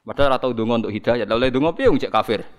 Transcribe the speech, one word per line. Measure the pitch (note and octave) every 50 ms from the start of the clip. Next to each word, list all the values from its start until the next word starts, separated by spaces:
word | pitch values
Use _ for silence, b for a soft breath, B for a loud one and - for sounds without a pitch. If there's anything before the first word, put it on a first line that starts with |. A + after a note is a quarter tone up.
Padahal | _ A2 G#2 - C#3+ C#3+
ora | C3 B2
tau | - C3 A#2+
ndonga | A2+ A2 A2+ A#2+ A2+ G#2+ G2+
untuk | G#2
hidayah. | G#2+ - - A#2 B2 G#2+ G2+
Lah, | A2+
oleh | A#2 B2+ C3
ndonga | B2 C3 C#3+ E3 -
piye | - C4+ B3
wong | D#3+ C3+
cek | C#3 A#2
kafir? | A2 A2 G#2+ - A2 F#2+ - - -